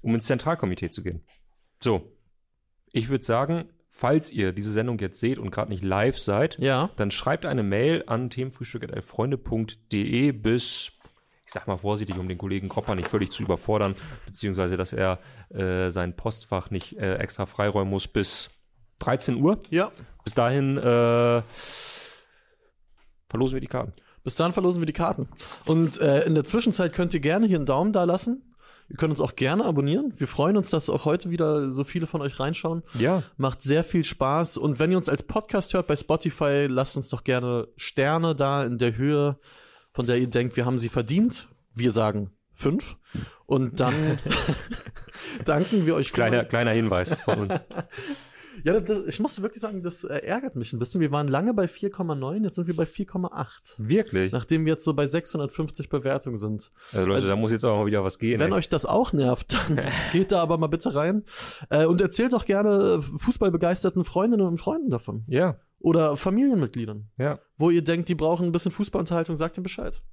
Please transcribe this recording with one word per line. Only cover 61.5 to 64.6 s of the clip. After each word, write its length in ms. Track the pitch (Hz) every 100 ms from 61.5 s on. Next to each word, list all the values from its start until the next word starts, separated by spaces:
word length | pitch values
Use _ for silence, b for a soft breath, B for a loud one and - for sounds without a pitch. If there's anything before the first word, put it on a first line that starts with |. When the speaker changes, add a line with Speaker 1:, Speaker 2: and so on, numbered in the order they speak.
| B B
Speaker 2:
Äh, 160 | 147 160
und 160 | 175
erzählt 320 | 190 - 247
doch 120 | 240 -
gerne 560 | 196 208 202 196 175
fußballbegeisterten 1040 | 139 156 - 247 202 170 170 185 185 185 170
Freundinnen 400 | 185 214 233 185
und 100 |
Freunden 300 | 170